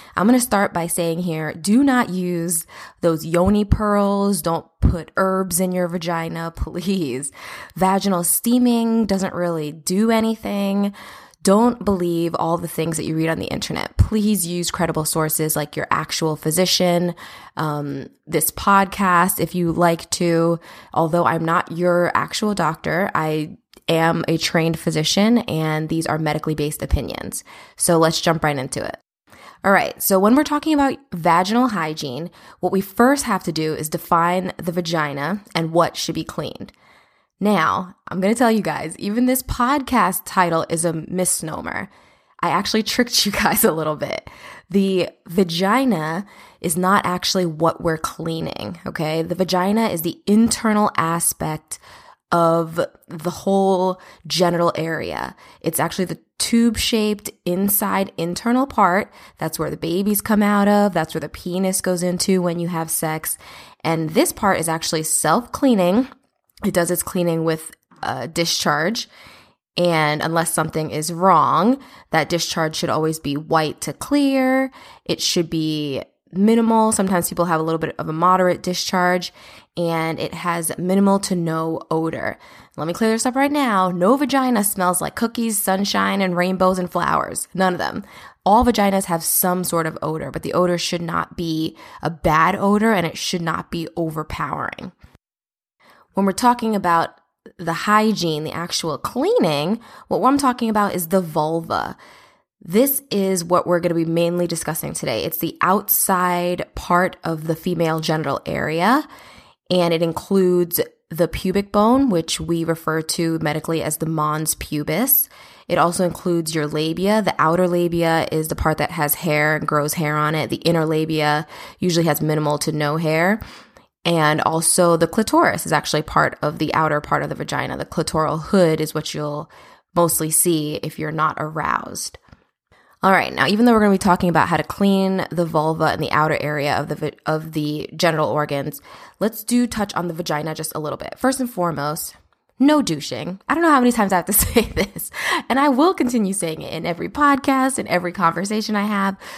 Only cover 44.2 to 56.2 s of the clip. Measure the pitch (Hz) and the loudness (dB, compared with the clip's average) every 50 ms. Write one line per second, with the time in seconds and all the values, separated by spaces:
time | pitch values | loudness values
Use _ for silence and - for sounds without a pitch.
44.2 | - - - - - - - - - - 175 202 196 196 190 180 156 - - _ | -8 -14 -20 -20 -20 -20 -20 -20 -8 -2 0 2 2 2 2 0 0 -2 -6 _
45.2 | - - 170 196 190 165 165 165 190 190 220 262 269 262 202 160 156 156 160 185 | -12 -4 0 0 0 2 0 0 2 2 2 2 4 2 2 0 0 -2 -4 -4
46.2 | 202 - - - - - - - - 180 156 180 180 185 202 196 - 180 180 180 | -6 -8 -14 -20 -20 -20 -14 -6 -4 -4 -2 0 2 2 2 2 2 0 -4 -2
47.2 | - - - 190 180 170 156 151 165 165 - - 175 170 160 156 - - - - | -2 -2 0 0 0 -2 0 0 0 0 0 0 -2 -2 -2 -2 -4 -8 -6 -6
48.2 | 165 165 165 160 165 - - - - - 180 170 - 190 - - 156 156 156 165 | -6 -6 -6 -6 -6 -8 -8 -8 -10 -10 -10 -10 -12 -10 -6 -4 -2 -2 0 -2
49.2 | 165 170 175 180 190 160 180 180 180 196 208 226 226 208 - 165 160 170 - - | -2 -2 -2 -2 -2 0 0 0 2 2 2 2 2 0 -2 -2 -4 -6 -6 -4
50.2 | - - 208 220 233 220 - - - 220 214 208 208 - - - 160 165 165 170 | 0 4 4 6 6 4 2 0 0 0 2 2 2 2 0 0 -2 0 0 -2
51.2 | - - - - 156 156 156 156 _ - - - - - - - - - - _ | -2 -4 -4 -4 -6 -6 -6 -8 _ -14 -16 -16 -16 -20 -20 -20 -20 -20 -20 _
52.2 | _ - - 170 170 165 165 170 165 160 160 165 156 - _ _ _ - 175 165 | _ 0 2 4 4 4 4 2 0 -2 -2 -4 -4 -4 _ _ _ -14 -12 -8
53.2 | 156 180 175 - - 202 196 196 196 190 190 180 185 185 180 185 - - - _ | -6 -6 -6 -4 0 2 2 4 4 4 4 2 2 0 -2 -4 -10 -20 -20 _
54.2 | - 156 - 160 180 175 175 170 170 170 - - 160 165 160 147 - 87 76 - | -10 -4 0 2 2 2 2 2 2 2 0 -2 -4 -4 -4 -4 -6 -6 -6 -6
55.2 | 64 65 - - - - - _ - 170 165 - 147 170 - - 185 175 165 - | -8 -10 -12 -16 -20 -20 -14 _ -6 -4 -2 -2 -2 -2 -2 -2 -4 -4 -4 -10